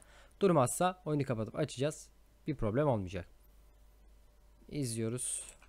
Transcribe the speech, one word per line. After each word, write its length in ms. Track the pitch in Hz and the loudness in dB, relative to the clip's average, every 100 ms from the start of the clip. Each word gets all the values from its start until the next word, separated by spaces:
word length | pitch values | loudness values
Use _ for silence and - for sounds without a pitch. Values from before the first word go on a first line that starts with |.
| - - - - | -20 -20 -20 2
Durmazsa 640 | 202 151 123 - 180 - 156 | 4 6 4 2 0 0 -2
oyunu 180 | 147 | 0
kapatıp 320 | 131 110 110 - | 0 -2 -2 -2
açacağız. 540 | 151 120 147 - - - _ _ - | -4 -2 -4 -4 -14 -20 _ _ -8
Bir 80 | 139 | -2
problem 320 | 110 120 151 | 0 2 4
olmayacak. 400 | 110 90 87 - - - - - - - - - - - _ - - - | 2 -2 -8 -10 -16 -20 -20 -20 -20 -20 -20 -20 -20 -20 _ -20 -20 -10
İzliyoruz. 720 | 147 123 113 113 123 - - - - | -6 -4 -2 -4 -4 -6 -8 -10 -18